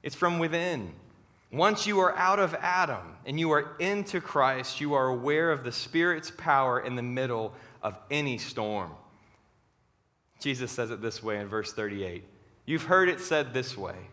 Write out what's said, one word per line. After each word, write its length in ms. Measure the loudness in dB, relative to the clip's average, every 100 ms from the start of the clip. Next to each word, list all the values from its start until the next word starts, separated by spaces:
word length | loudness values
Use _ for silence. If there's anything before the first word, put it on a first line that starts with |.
It's 120 | -10
from 240 | 0 0 2
within. 540 | 0 0 0 -2 -6 -12 -20 -20 _ _ _
Once 360 | 2 2 2 2
you 120 | 4
are 160 | 4 4
out 220 | 4 4
of 160 | 2
Adam 640 | 0 0 2 0 -2 -8 -14 -6
and 120 | 0
you 120 | 4
are 260 | 2 2 -2
into 420 | 0 0 -2 -6
Christ, 600 | -2 4 4 2 -4 -4
you 140 | 0
are 140 | 2 2
aware 420 | 0 2 2 2
of 140 | 0
the 80 | -2
Spirit's 580 | -6 -2 2 2 0 -6
power 500 | -4 4 6 6 2
in 140 | -2
the 80 | -4
middle 500 | -2 -2 -2 -2 -2 -6 -20 -6
of 160 | -6 -6 -4
any 280 | -2 0 -4
storm. 540 | -6 -4 -2 -2 -4 -10 -20 _ _ _ _ _ _ _ _ _ _ _ _ _
Jesus 300 | -6 -4 -6
says 200 | -4 -6
it 120 | -4
this 200 | -6 -6
way 160 | -4 -4
in 100 | -4
verse 240 | -6 -6
thirty-eight. 520 | -6 -6 -4 -6 -8 -16 -20 _ _
"You've 200 | -4 -4
heard 240 | 4 4 4
it 120 | 2
said 320 | 0 0 2
this 240 | -2 -4 -8
way 200 | -10 -10 -16